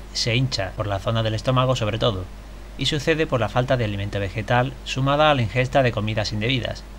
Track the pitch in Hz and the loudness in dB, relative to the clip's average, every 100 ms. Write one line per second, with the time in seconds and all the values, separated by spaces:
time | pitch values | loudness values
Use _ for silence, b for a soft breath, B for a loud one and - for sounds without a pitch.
0 | - - 117 117 131 - 92 - 104 95 | -4 -4 0 2 2 -2 -4 -4 -2 -2
1 | - 113 110 107 - 127 131 123 107 107 | 0 0 0 -2 0 2 2 2 0 0
2 | 123 92 95 - - - - - 131 151 | 0 0 -6 -12 -16 -16 -12 -4 -2 0
3 | 151 156 156 127 104 123 127 127 107 101 | 2 0 2 2 2 2 2 2 0 -2
4 | 101 101 98 110 107 123 131 - - 135 | -2 -2 -2 -2 0 2 2 -4 -6 -2
5 | 135 143 156 139 107 123 127 143 123 107 | 2 4 6 4 2 0 2 4 4 2
6 | 107 107 104 107 113 131 - - - | -2 -2 -2 -2 0 0 -2 -8 -12